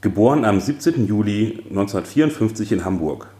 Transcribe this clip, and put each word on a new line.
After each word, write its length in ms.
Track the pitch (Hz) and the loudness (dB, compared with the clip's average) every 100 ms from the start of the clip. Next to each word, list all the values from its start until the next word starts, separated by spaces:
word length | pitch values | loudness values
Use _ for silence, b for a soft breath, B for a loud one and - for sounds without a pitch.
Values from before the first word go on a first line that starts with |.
Geboren 420 | 107 95 113 147 | 0 4 4 4
am 160 | 113 98 | 2 2
siebzehnten 480 | 95 147 - 160 104 | 0 -2 0 0 0
Juli 560 | 104 104 104 107 - - | 0 0 0 -2 -4 -8
neunzehnhundertvierundfünfzig 1040 | 98 101 98 85 - 156 151 110 110 107 | -2 -2 -2 -4 0 0 2 -2 -2 -2
in 100 | 101 | -2
Hamburg. 440 | 90 95 78 71 - - | -2 -2 -2 -6 -12 -20